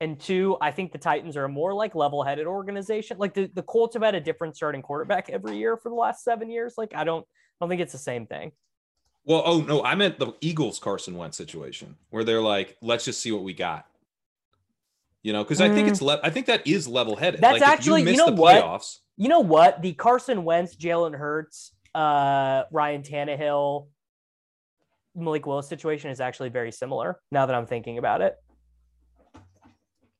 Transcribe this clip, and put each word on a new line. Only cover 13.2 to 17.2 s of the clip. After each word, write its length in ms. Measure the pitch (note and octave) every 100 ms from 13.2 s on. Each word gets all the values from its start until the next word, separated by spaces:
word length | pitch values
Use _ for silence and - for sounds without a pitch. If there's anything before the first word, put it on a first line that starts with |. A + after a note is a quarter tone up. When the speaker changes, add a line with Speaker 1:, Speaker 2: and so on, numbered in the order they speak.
Speaker 2:
see 120 | A#2
what 100 | G#2
we 100 | F#2+
got." 340 | F2 F2 D2+ - _ _ _ _ _ _ _ _ _ _ _ _ _
You 80 | G#2+
know, 120 | G#2
'cause 160 | G#2 D#3
I 80 | F#3+
think 200 | G#3 G#3
Speaker 1:
Mm. 20 |
Speaker 2:
it's 100 | G3
le-, 200 | C#3 D3
I 80 | D3+
think 160 | G3+ B3+
that 180 | A3+
is 220 | C#3 E3 B2+
level-headed. 540 | B2 A2+ G#2